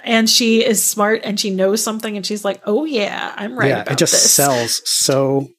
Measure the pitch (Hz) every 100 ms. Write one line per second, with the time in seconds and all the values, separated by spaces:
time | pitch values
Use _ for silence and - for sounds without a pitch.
0 | - 226 226 - 226 226 233 208 - 220
1 | 208 214 208 208 208 190 190 214 226 214
2 | 220 208 185 208 202 190 - 214 311 254
3 | 202 - - - 202 254 170 117 - 135
4 | - - - - 143 123 117 - - -
5 | - 135 135 135 135